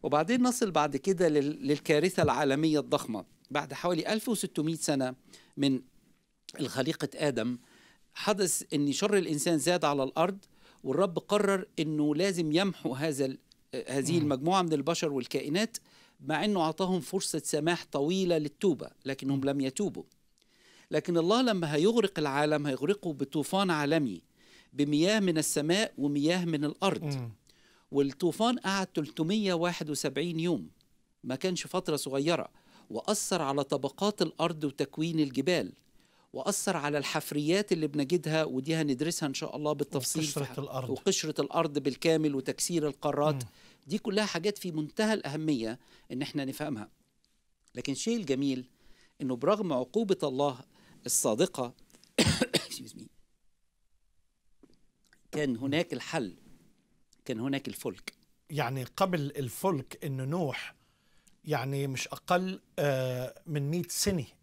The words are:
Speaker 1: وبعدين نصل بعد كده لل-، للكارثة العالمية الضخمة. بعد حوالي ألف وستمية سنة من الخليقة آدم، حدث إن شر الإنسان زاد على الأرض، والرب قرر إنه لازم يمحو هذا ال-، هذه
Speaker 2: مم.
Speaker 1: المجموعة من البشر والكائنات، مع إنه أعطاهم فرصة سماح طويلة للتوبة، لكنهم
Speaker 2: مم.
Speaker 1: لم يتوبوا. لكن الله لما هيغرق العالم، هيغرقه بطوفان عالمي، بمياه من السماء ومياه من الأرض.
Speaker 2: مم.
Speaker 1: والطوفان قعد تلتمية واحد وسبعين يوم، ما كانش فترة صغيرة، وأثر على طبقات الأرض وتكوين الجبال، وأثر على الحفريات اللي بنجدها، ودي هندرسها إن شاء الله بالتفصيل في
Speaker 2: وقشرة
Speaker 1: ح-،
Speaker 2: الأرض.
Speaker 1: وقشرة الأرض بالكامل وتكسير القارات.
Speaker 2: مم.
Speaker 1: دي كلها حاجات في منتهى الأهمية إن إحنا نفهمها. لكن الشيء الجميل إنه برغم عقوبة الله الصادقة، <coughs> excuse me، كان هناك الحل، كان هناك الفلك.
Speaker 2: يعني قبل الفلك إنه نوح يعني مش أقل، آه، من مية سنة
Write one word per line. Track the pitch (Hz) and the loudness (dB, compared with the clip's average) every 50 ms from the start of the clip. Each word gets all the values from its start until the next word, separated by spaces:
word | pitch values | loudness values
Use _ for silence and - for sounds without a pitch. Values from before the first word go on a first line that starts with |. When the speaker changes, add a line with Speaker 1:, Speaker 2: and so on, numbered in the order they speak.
| - | 0
Speaker 1:
وبعدين | 135 139 147 165 170 240 254 247 | 2 2 2 4 4 4 4 4
نصل | 254 240 - 247 202 | 2 4 2 0 2
بعد | 160 156 147 151 139 | 2 2 2 2 0
كده | 135 - 196 190 170 185 165 | -2 0 0 2 4 4 4
لل-، | 151 147 139 143 151 - - | 6 4 2 2 -2 -4 0
للكارثة | 139 147 143 - - 160 147 156 190 185 - 170 | 0 0 0 4 4 4 4 4 2 2 2 4
العالمية | 147 120 127 151 139 135 143 156 160 151 147 | 4 4 4 4 2 4 4 4 4 4 2
الضخمة. | 127 123 143 143 - - 110 98 90 _ - _ _ _ | 2 2 0 0 0 -2 -6 -8 -8 _ -18 _ _ _
بعد | 131 147 147 135 139 | -4 -4 -4 -4 -8
حوالي | - - 180 180 156 - - 208 | -2 0 0 0 2 0 0 -2
ألف | 220 - 262 | -2 0 -2
وستمية | 226 - - 180 - - 151 160 165 | -2 -2 -2 -4 -2 -2 0 0 -2
سنة | 156 - - 151 135 131 127 127 _ _ - - - - _ _ | -2 -2 -2 0 0 0 -4 -6 _ _ -20 -20 -20 -20 _ _
من | - 139 139 131 127 - - _ - _ _ _ _ _ _ _ _ _ - - - | 0 2 2 2 0 -2 -10 _ -20 _ _ _ _ _ _ _ _ _ -20 -8 -6
الخليقة | 151 123 - 131 131 156 160 - - 135 - | -6 -4 -2 -2 0 0 0 -2 -4 -6 -4
آدم، | - 156 147 131 113 110 120 123 120 - _ - - - - _ _ _ _ _ | 0 0 0 2 0 -2 -2 -4 -6 -10 _ -20 -20 -20 -20 _ _ _ _ _
حدث | - - 196 214 190 196 165 - - - - - | -4 0 0 2 2 2 0 0 -2 -4 -2 0
إن | 147 143 143 | 0 0 0
شر | 131 - 196 196 208 | 0 0 0 2 2
الإنسان | 196 175 - 156 147 - 175 170 | 2 2 2 -2 0 2 2 2
زاد | 151 131 170 175 175 165 | 2 2 2 2 2 2
على | 151 143 143 135 | 2 2 2 0
الأرض، | 135 - 160 160 185 196 196 - _ _ _ - - - _ - | -2 0 0 0 0 0 -6 -14 _ _ _ -20 -20 -20 _ -4
والرب | 139 131 151 190 202 165 160 | -2 2 2 2 2 0 -4
قرر | - - 208 208 202 196 196 190 190 - _ - | -2 0 2 2 4 4 2 0 -2 -6 _ -4
إنه | 160 151 156 151 147 151 147 | -2 0 2 2 2 2 2
لازم | 151 185 202 185 170 170 156 | 2 2 0 2 0 0 2
يمحو | 151 170 202 196 175 - - - - | 2 2 2 2 -2 -4 -6 -6 -4
هذا | 127 147 165 147 131 143 | -2 -2 -2 0 0 -2
ال-، | 131 131 - _ _ - _ _ _ - 127 - | -2 -2 -8 _ _ -20 _ _ _ -10 -10 -8
هذه | - 131 139 131 - | -4 -2 -2 0 2
Speaker 2:
مم. | 165 | 2
Speaker 1:
المجموعة | 170 151 147 139 127 135 165 185 196 | 2 2 2 0 0 2 2 4 4
من | 180 165 156 | 4 4 2
البشر | 143 135 151 170 - - 156 | 0 2 0 0 0 0 -2
والكائنات، | 143 135 120 - - 143 - 147 147 190 220 233 - - _ _ - - - - _ _ | -2 -2 -4 -2 -4 -4 -2 0 0 0 0 0 -2 -12 _ _ -20 -20 -20 -20 _ _
مع | - 135 156 151 160 | -6 -4 -2 0 0
إنه | 214 208 185 | 0 2 2
أعطاهم | 160 160 156 - 190 180 185 180 | 2 0 2 0 0 0 0 0
فرصة | 165 - - 190 - - - 160 - | -2 -2 -4 -4 -4 -2 -4 -4 -2
سماح | - - 151 147 165 175 165 - - | 0 -2 0 2 0 0 -2 -4 -4
طويلة | - - 139 156 185 190 190 175 170 | -2 0 0 2 2 2 2 2 2
للتوبة، | 160 151 147 - _ - 196 151 - - - - _ _ | 2 0 -2 -4 _ 2 2 2 2 -2 -14 -16 _ _
لكنهم | 131 135 - - 135 139 139 | -6 -6 -4 -2 0 0 2
Speaker 2:
مم. | 131 | 2
Speaker 1:
لم | 139 139 143 | 0 0 0
يتوبوا. | 135 135 - - 208 175 - - - _ _ _ _ _ _ _ _ _ _ _ _ - - - - _ | 0 -2 -2 -2 -2 -2 -2 -6 -14 _ _ _ _ _ _ _ _ _ _ _ _ -20 -20 -20 -10 _
لكن | - 151 151 - 175 | -2 -2 0 2 2
الله | 170 160 175 214 240 | 2 4 4 4 4
لما | 262 240 214 185 165 147 147 | 4 4 2 2 0 0 2
هيغرق | 147 160 208 233 240 208 190 - - | 4 4 4 4 4 2 2 0 0
العالم، | 151 143 135 143 151 151 151 147 147 | -2 0 2 2 2 4 2 2 2
هيغرقه | 147 131 123 135 156 208 202 - 180 151 | 0 -2 -2 0 -2 -2 -2 -2 -8 -4
بطوفان | 135 143 131 - 156 139 - - 190 202 190 | -4 -6 -2 -2 -2 -2 0 0 0 2 2
عالمي، | 170 151 147 143 160 165 147 117 92 82 _ _ _ _ - - - - - _ - | 2 2 2 2 2 2 2 0 -4 -8 _ _ _ _ -20 -20 -20 -20 -20 _ -2
بمياه | 127 147 143 147 147 160 190 214 220 | -2 0 2 4 4 4 4 4 4
من | 202 185 160 | 4 2 2
السماء | 156 151 - - 156 143 151 170 202 220 - - | 2 0 0 0 0 2 2 2 2 2 -2 -2
ومياه | - 135 147 143 143 143 156 175 185 175 | -2 -2 0 0 2 2 2 2 2 0
من | 170 160 143 147 | 0 0 0 0
الأرض. | 147 - - 185 196 - - 170 | -2 -2 0 0 0 0 0 -4
Speaker 2:
مم. | 147 143 131 123 117 107 _ _ _ _ _ _ _ _ _ _ _ | -4 -4 -4 -6 -8 -12 _ _ _ _ _ _ _ _ _ _ _
Speaker 1:
والطوفان | - 139 143 139 135 - 185 170 151 - 220 240 247 240 | 0 2 2 2 0 0 0 0 2 2 2 2 2 0
قعد | - 190 190 196 190 | -2 -2 0 0 -2
تلتمية | - _ 170 151 139 - - 160 160 202 220 208 190 180 | -2 _ -4 -4 -4 -4 -4 -2 0 0 2 2 2 0
واحد | 165 165 175 170 - 165 151 | 2 0 -2 -2 -4 -4 -4
وسبعين | 147 - - 147 135 139 156 175 170 160 | -4 -2 -2 -2 -2 -2 -4 -2 -2 -2
يوم، | 160 180 170 113 80 78 - _ _ _ _ _ _ _ _ _ - | 0 0 0 0 -2 -8 -16 _ _ _ _ _ _ _ _ _ -8
ما | 143 131 | -6 -6
كانش | 131 - 185 180 165 - | -2 -2 -2 -2 -2 -6
فترة | 151 - 190 185 - 156 | -4 -4 -4 -2 0 -2
صغيرة، | 139 - 143 131 135 143 160 170 147 98 - _ - _ _ - - - _ | -2 -2 -2 -2 0 2 2 2 0 -2 -6 _ -20 _ _ -20 -20 -16 _
وأثر | - 113 - - 214 208 - - 196 170 | -8 -6 -2 0 0 0 0 0 0 0
على | 156 135 139 143 139 | 0 0 0 0 0
طبقات | - 156 143 - 139 - - 190 208 208 - | 0 -2 -2 -2 -4 -4 0 0 0 2 0
الأرض | 180 160 - - 156 170 170 156 151 | -2 -2 0 -2 -2 -2 0 -2 -4
وتكوين | 143 131 - 147 135 - - 156 170 165 160 | -4 -2 -2 -4 -4 -2 -4 -4 0 2 2
الجبال، | 151 139 127 131 135 160 180 156 104 90 71 _ _ _ _ _ _ _ _ _ _ _ - | 0 2 0 0 2 2 2 2 0 -2 -8 _ _ _ _ _ _ _ _ _ _ _ -12
وأثر | - 131 - 196 - - - 180 | -4 -2 -2 -2 0 0 0 0
على | 165 139 147 147 | 0 0 0 0
الحفريات | 147 139 - - 156 - - - 147 147 151 175 196 208 - | 0 -2 0 -2 -2 -4 -2 -4 -2 2 2 2 2 2 2
اللي | 190 165 156 | 0 0 0
بنجدها، | 147 143 147 139 135 175 180 147 156 156 160 156 | -2 0 -2 0 2 0 0 0 0 0 0 0
ودي | - 127 131 131 151 160 | 0 -2 -4 -2 0 0
هندرسها | 160 156 147 135 120 151 165 170 - 165 | 0 2 0 0 0 0 -2 -2 -2 -4
إن | 143 135 | -4 -4
شاء | - 160 - - | -4 -8 -8 -6
الله | - 151 147 151 | -4 -2 -2 0
بالتفصيل | 143 147 - - 143 123 - - 160 156 | 0 -2 -2 -2 -4 -2 -2 -2 -2 -2
في | 151 - 151 | -2 -2 -4
Speaker 2:
وقشرة | 139 127 - | -6 -6 -6
Speaker 1:
ح-، | - | -10
Speaker 2:
الأرض. | 139 - - 131 123 127 | -10 -6 -6 -6 -4 -4
Speaker 1:
وقشرة | 135 123 - 196 190 - - 156 147 - | -6 -2 0 0 0 0 -2 -4 -2 -2
الأرض | 143 135 - 156 165 160 143 143 | -2 0 0 0 0 2 0 0
بالكامل | 135 139 127 - - 170 160 160 156 151 139 | 0 0 -2 2 2 4 4 4 4 2 0
وتكسير | 135 127 - 135 - - - 175 165 151 | 0 -2 -4 -4 -2 -2 0 0 0 0
القارات. | 147 139 _ - 151 143 147 147 156 151 135 123 | 0 -4 _ -2 -2 2 2 2 2 2 0 -4
Speaker 2:
مم. | 110 - - - - - _ _ | -10 -14 -20 -20 -20 -20 _ _
Speaker 1:
دي | 135 165 | -6 -6
كلها | 220 - 226 190 202 214 | -4 -4 0 0 0 0
حاجات | 196 - 175 160 208 202 | 0 -2 -2 -2 -2 -2
في | - - 185 | -2 -6 -6
منتهى | 160 156 151 147 - - 214 214 220 | -4 -4 -6 -4 -2 0 2 2 2
الأهمية | 208 - 139 139 151 156 156 147 120 113 110 117 - _ - - - _ _ | 0 -2 -6 -6 -2 0 2 2 2 0 -4 -6 -8 _ -20 -20 -20 _ _
إن | - 127 | -6 -6
إحنا | 143 - - 147 139 | -6 -4 -4 -4 -4
نفهمها. | 131 127 - 151 151 135 104 104 - _ _ _ _ _ _ _ _ _ _ _ _ _ _ _ _ _ | -4 -6 -6 -6 -6 -6 -8 -8 -12 _ _ _ _ _ _ _ _ _ _ _ _ _ _ _ _ _
لكن | 123 127 - 135 | -10 -6 -6 -6
الشيء | 131 - 226 233 | -2 -2 -2 -2
الجميل | 233 196 143 135 127 143 139 131 127 127 _ _ _ _ - - _ - _ _ _ | -2 0 0 0 2 2 0 0 -2 -6 _ _ _ _ -20 -20 _ -20 _ _ _
إنه | 147 127 127 | -4 -4 -4
برغم | 120 135 160 208 208 214 175 143 | 0 2 2 2 2 0 -2 0
عقوبة | 123 127 - - 214 233 190 185 - - | -2 -2 0 0 0 2 2 0 0 0
الله | 143 131 131 143 143 127 123 - _ _ _ - - - - - | -2 0 2 0 0 0 -4 -14 _ _ _ -20 -20 -20 -12 -4
الصادقة، | 123 - - - 120 107 113 175 185 - - 127 120 - _ - _ _ - - _ _ - | 0 0 2 2 2 4 4 2 2 2 -4 -6 -6 -6 _ -20 _ _ -20 -20 _ _ 2
<coughs> | - - - - 254 - - - - | 4 4 4 2 0 0 0 -2 -2
excuse | - - - 127 113 - | -2 -12 -12 -12 -14 -16
me، | - - - _ - - _ _ _ _ _ _ _ _ _ _ _ _ _ _ _ _ _ _ _ _ _ _ _ _ _ _ _ - _ _ _ _ _ _ _ _ _ _ _ _ _ | -18 -20 -20 _ -20 -20 _ _ _ _ _ _ _ _ _ _ _ _ _ _ _ _ _ _ _ _ _ _ _ _ _ _ _ -20 _ _ _ _ _ _ _ _ _ _ _ _ _
كان | - 151 151 135 123 | -4 -2 0 0 -2
هناك | 113 131 139 139 160 175 - 151 | -2 -2 -2 0 0 0 -2 -4
الحل، | 123 - - - 165 120 92 - - - - - - _ - _ _ _ _ _ _ _ _ _ _ _ | -8 -8 -4 -4 -4 -4 -4 -8 -14 -20 -20 -20 -20 _ -20 _ _ _ _ _ _ _ _ _ _ _
كان | - 127 110 | -6 -6 -4
هناك | 117 135 139 139 - | -2 -2 -2 -4 -4
الفلك. | - - - - - 90 - - - - _ _ _ _ _ _ _ | -6 -12 -6 -8 -8 -8 -8 -16 -18 -20 _ _ _ _ _ _ _
Speaker 2:
يعني | 156 143 135 120 131 135 123 | -4 -4 -2 -2 -2 -6 -8
قبل | - _ - 196 190 180 160 | -8 _ 0 0 2 2 0
الفلك | 143 143 - 143 139 117 - - - 190 185 139 - - - - - | -2 -2 -4 -4 -6 -6 -6 -2 0 0 0 0 -4 -8 -14 -10 -8
إنه | 156 135 135 131 | -6 -6 -4 -4
نوح | 135 156 180 165 135 - - - - - _ _ _ _ _ _ _ _ _ _ - - _ _ | -4 -2 -2 -2 -2 -4 -6 -10 -12 -16 _ _ _ _ _ _ _ _ _ _ -20 -20 _ _
يعني | 156 151 131 120 135 139 139 139 | -4 -2 -2 -2 -2 -2 -2 -2
مش | 139 131 123 - | -4 -4 -6 -6
أقل، | - - - _ - 180 180 185 185 190 - _ _ _ - | -8 -10 -12 _ 0 2 2 2 -2 -8 -10 _ _ _ 0
آه، | 156 143 135 131 131 127 127 127 127 120 - - _ | 0 0 2 0 0 -2 -2 -4 -6 -8 -10 -14 _
من | 170 151 147 139 143 | -6 -4 -2 -2 0
مية | 160 175 - - | -2 -2 -2 -4
سنة | - - - 208 196 170 117 - - _ | -4 -2 0 0 0 -2 -4 -6 -12 _